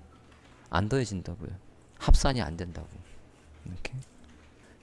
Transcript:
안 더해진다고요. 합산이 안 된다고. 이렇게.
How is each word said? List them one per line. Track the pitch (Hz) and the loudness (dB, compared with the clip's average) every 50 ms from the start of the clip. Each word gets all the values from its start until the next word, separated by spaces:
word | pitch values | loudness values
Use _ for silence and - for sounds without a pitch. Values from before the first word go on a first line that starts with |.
| - - - - - - - - - - - - - - | -18 -20 -20 -20 -20 -20 -20 -20 -20 -20 -20 -20 -10 -2
안 | - 87 98 107 | 0 0 0 2
더해진다고요. | 131 139 123 107 101 90 82 - 87 101 87 - 92 - - - - - - - - - | 0 0 0 -2 -4 -8 -8 -8 -10 -10 -10 -12 -12 -12 -16 -20 -20 -20 -20 -20 -14 0
합산이 | - - 143 - - 147 131 123 | 8 8 8 8 8 4 2 2
안 | 87 73 80 | -2 -2 -4
된다고. | 85 90 87 80 - 80 - - - - - - - - - - - - - - - - | -6 -8 -8 -8 -12 -14 -14 -16 -18 -18 -18 -20 -20 -20 -20 -20 -20 -20 -20 -20 -18 -14
이렇게. | - 92 87 - - 127 131 131 - - - - - - - - - - - - - - - | -12 -10 -8 -10 -8 -10 -12 -14 -14 -20 -20 -20 -20 -20 -20 -20 -20 -20 -20 -20 -20 -20 -14